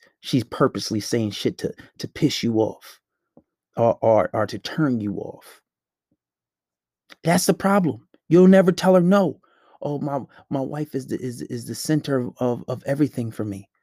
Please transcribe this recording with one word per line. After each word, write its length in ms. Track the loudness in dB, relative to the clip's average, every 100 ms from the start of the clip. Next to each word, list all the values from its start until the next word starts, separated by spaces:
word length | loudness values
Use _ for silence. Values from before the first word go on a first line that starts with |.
| _ _
She's 240 | -4 -4
purposely 560 | -4 0 0 0 -6 -6
saying 320 | -4 -4 -4
shit 260 | -4 -6 -4
to, 140 | -8 -10 -18 -16
to 100 | -14
piss 360 | -4 -4 -2
you 120 | -2 0
off 440 | -2 -4 -18 -20 _ _ _ _ _ _ _ 0
or, 220 | 0 2
or, 280 | 2 2 2
or 120 | -2 -4
to 100 | -6
turn 420 | -10 -4 -2 -2
you 140 | -4 -8
off. 440 | -10 -14 -20 -20 _ _ _ _ _ _ _ _ _ _ _ _ _ _ _ -6
That's 220 | -2 0 0
the 80 |
problem. 540 | 0 2 2 2 -4 -12 _ 2
You'll 180 | 6 8
never 240 | 8 6
tell 240 | 4 4 4
her 60 |
no. 380 | 6 4 2 -4 _ _ _ _ -8
"Oh, 140 | -6
my, 220 | -6 -6 -8 _ _
my 120 | -6
wife 340 | -4 -6 -6 -6
is 120 | -6
the, 120 | -8
is, 220 | -8 -10
is 240 | -10 -10 -10
the 100 | -8
center 460 | -2 -2 0 -2
of, 120 | -4 -4
of, 260 | -4 -4 -6
of 140 | -8 -6
everything 460 | -2 0 -2 -6
for 120 | -6
me. 240 | -8 -8 -14 _